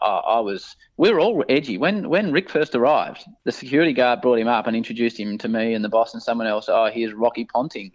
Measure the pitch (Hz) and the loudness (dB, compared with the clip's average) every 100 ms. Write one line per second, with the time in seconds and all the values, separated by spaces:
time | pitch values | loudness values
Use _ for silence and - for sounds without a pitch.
0 | 104 92 - 113 104 95 - - _ - | -2 0 0 0 0 -6 -10 -20 _ 0
1 | 185 190 196 202 - 135 143 95 156 208 | 2 4 2 0 0 0 0 -2 -2 -2
2 | - 175 208 147 185 156 151 123 127 139 | 0 0 0 0 0 -2 0 2 2 2
3 | 87 - - - - - 131 143 165 131 | 0 -8 -20 -10 -8 -8 -2 2 2 4
4 | 123 120 127 117 113 117 110 113 113 117 | 2 2 2 2 4 2 0 -2 -4 -2
5 | 117 - 104 104 117 113 113 110 104 110 | -2 -2 -6 -6 -4 -2 0 -2 0 0
6 | 117 113 - 117 113 107 - 110 110 113 | 0 -2 -4 -2 -2 -2 0 2 2 0
7 | 113 107 117 - 117 120 139 107 98 | -4 0 0 0 -2 -2 -2 -6 -14